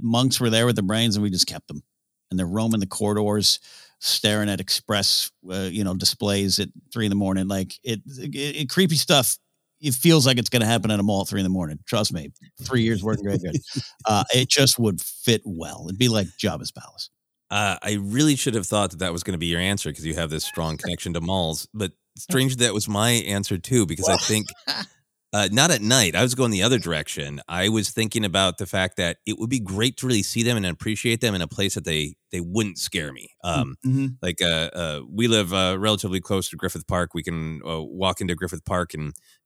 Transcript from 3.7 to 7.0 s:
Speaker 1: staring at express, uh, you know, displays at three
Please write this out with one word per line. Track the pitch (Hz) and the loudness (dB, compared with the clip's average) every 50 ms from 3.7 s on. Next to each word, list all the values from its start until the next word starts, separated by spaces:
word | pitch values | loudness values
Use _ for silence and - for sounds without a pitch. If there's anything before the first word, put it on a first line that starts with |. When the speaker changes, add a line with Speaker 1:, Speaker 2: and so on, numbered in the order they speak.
| - - - - _ _ | -20 -20 -20 -20 _ _
Speaker 1:
staring | - - - - - 104 107 107 104 104 | -4 -2 -2 0 2 2 2 2 2 0
at | 98 92 | -2 -2
express, | 95 - - - - - 104 101 95 - - - - - - _ - 90 | -2 -2 -4 -4 -2 0 0 0 2 2 2 0 0 -4 -8 _ -10 -8
uh, | 92 98 95 92 | -6 -4 -4 -4
you | 85 107 101 | -2 -2 0
know, | 95 92 | 0 0
displays | 92 98 - - - - 101 101 101 98 95 92 - | 0 0 0 0 0 0 2 2 2 2 2 2 0
at | 98 92 - - - _ | -2 -4 -8 -14 -18 _
three | - 117 | -4 -2